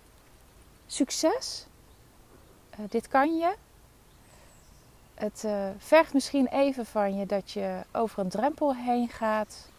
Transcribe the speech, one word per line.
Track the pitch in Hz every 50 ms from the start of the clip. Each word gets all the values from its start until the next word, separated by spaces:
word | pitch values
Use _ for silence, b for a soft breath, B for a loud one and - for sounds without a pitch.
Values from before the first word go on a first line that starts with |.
| - - - - - - - - - - - - - - - - -
succes. | - - - 277 - - - 311 320 415 523 - - - - - - - - - - - - - - - - - - - - - - - - - -
Eh, | - - 214 196
dit | - 233 - -
kan | - 262 277 311 330
je. | 330 330 349 415 - - - - - - - - - - - - b b b b b b b b b b b b - - - - - - - -
Het, | - 214 214 - - -
eh, | 214 208 202 196 196 202 202
vergt | - - 302 311 320 - -
misschien | 277 - - - 277 254
even | - - 277 277 277 269 254 226
van | - - 214 202 196 196
je | 196 202
dat | 190 208 196 185 -
je | - 208 196 190 185 185 - - -
over | - 226 214 - -
een | 196 180
drempel | - 202 233 294 302 - 311 285 254
heen | 247 247 247 240 247 240 240
gaat. | - - 226 220 214 214 214 - - - - - -